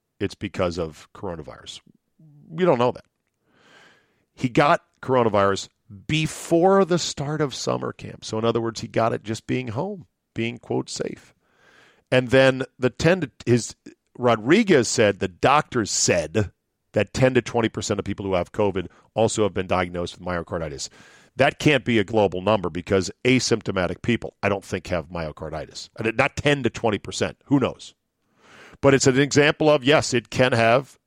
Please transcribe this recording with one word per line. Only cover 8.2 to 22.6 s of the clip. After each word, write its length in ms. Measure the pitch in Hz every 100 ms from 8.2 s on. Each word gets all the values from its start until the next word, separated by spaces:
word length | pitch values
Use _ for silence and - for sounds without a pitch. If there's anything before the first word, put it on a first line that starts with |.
So, 140 | - 110
in 60 |
other 160 | 117 117
words, 220 | 117 110
he 40 | 113
got 260 | 113 113
it 120 | 120
just 240 | 104 110 -
being 180 | 127 127
home, 380 | 107 190 196 120 _ _
being, 240 | - 117 120
quote, 300 | - 127 131
safe. 460 | - - - _ _ _ _ _ _ _ _ _
And 180 | 127 127
then 360 | 131 135 131 131 _
the 120 | 123
ten 320 | - 160 185
to, 80 | 147 _
his, 300 | - 123 - - - - _ -
Rodriguez 720 | 120 113 113 196 202 147 110
said, 300 | - 104 98
the 100 | 95
doctors 640 | 87 127 143 - 123 98
said 640 | - - 90 78 104 95 - _ _ _
that 220 | 107 101
ten 200 | - 131
to 80 | 127
twenty 260 | - 120 110
percent 320 | - - 101
of 40 |
people 220 | 95 90 98
who 80 |
have 180 | 92 85
covid 360 | - 104 92 85 - _
also 300 | - 110 -
have 100 | 101
been 120 | 92 92
diagnosed 520 | 92 90 87 87 -
with 80 | 90
myocarditis. 640 | 87 - 90 78 69 - - - - _ -
That 240 | 139 -
can't 240 | 156 135
be 140 | 123 113
a 60 |
global 380 | 95 110 98 90
number 260 | 95 110